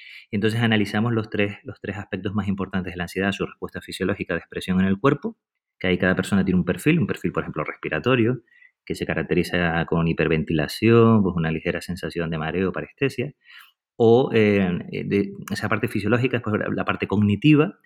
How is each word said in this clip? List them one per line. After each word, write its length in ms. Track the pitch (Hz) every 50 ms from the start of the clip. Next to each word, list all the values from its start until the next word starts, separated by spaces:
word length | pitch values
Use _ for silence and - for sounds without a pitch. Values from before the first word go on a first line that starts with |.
| - - - - - _
Y 60 | - 104
entonces 240 | 98 113 107 117
analizamos 500 | 120 113 113 107 104 101 - 107 110 120
los 180 | 117 113 107 -
tres, 280 | - 104 101 101 101 - -
los 160 | - 101 -
tres 160 | - 101 95 98
aspectos 360 | 98 - - 95 92 104 92
más 140 | 104 95 98
importantes 460 | 95 92 95 92 - 95 87 85 87
de 40 | 87
la 60 | 87
ansiedad: 300 | 85 - 92 95 101 95
su 120 | - 87
respuesta 360 | - - - - 87 - -
fisiológica 520 | - - 87 - 95 90 104 - 95 - 87
de 60 | 82
expresión 400 | - - - 87 - - 92 92
en 60 | 95
el 120 | 98 98 95
cuerpo, 400 | - 139 143 - - 226 233 _ _ _ _ _ _ _ _ -
que 100 | - 92
ahí 100 | 90 90
cada 180 | - 92 92
persona 300 | 87 92 - - 98 92
tiene 120 | - 90 92
un 80 | 85
perfil, 340 | - 87 - - - 165 170
un 80 | - -
perfil, 260 | - - - 90 78
por 100 | - 80
ejemplo, 220 | 85 80 80 76
respiratorio, 800 | - 76 - - - - - - 120 131 127 110 113 131 - - _ _ _ _ _ _ _ _
que 100 | - 90
se 100 | - -
caracteriza 800 | - 90 80 78 - - 90 87 - - 87 87 85 82 82 82
con 220 | - - 85 82 82
hiperventilación, 1120 | 80 - 80 78 80 80 78 - 85 78 73 73 - - - 110 117 117 117 113 113 110
pues 140 | 98 92 90
una 160 | 87 80 80
ligera 300 | 80 80 - 87 82 80
sensación 480 | - - 87 85 - 82 - 85 85 80
de 80 | 82 78
mareo 320 | 78 80 78 90 95 92
o 20 |
parestesia, 600 | 82 78 76 - _ _ 135 135 - - 123 147 - _ _ - - - - _ _ _ _ _ _ -
o, 340 | 120 113 117 120 139 135 123
eh, 460 | 117 107 104 104 101 98 90 87 - - - - 95 92
de 280 | 95 101 101 98 - - - - -
esa 160 | 101 - - 104
parte 220 | 107 110 120 113
fisiológica, 480 | - 107 95 104 113 120 120 127 - 117
después 220 | - - 104 104
la, 100 | - - 104
la 120 | 92 95
parte 220 | - 98 - - -
cognitiva, 720 | 98 101 104 104 101 - - 151 151 139 151 196 - _ _